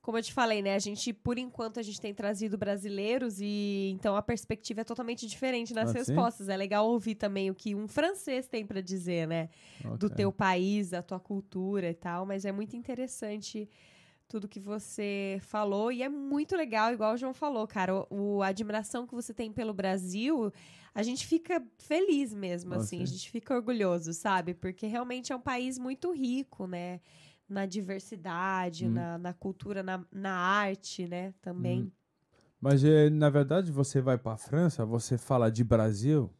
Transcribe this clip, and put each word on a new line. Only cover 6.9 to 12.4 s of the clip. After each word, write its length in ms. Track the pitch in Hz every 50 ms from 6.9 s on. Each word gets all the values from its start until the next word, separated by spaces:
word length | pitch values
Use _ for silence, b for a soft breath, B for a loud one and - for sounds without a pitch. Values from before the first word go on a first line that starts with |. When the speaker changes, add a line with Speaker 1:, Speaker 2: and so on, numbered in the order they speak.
Speaker 1:
ouvir 240 | 240 233 190 220 214
também 360 | 214 - 202 196 196 196 190
o 40 | 190
que 180 | 190 - 214
um 140 | 202 202 214
francês 600 | 202 - 294 294 349 403 370 - 302 262 254 262 -
tem 180 | - 220 214
pra 140 | 196 208 190
dizer, 480 | 190 180 190 190 170 180 175 170 160 156
né, 200 | 165 165 160 165 B B B B B B - 113 110 107
do 60 | 196
Speaker 2:
Ok. 100 | 202 -
Speaker 1:
teu 160 | - 202 -
país, 580 | 190 - 208 190 185 180 185 196 208 208 202 175
da 120 | 180 175
tua 180 | 175 - 190 185
cultura 680 | 185 - 208 196 196 196 - 190 185 190 202 196 180 170
e 60 | 170
tal, 320 | 170 - 180 170 175 190
mas 180 | 196 196 196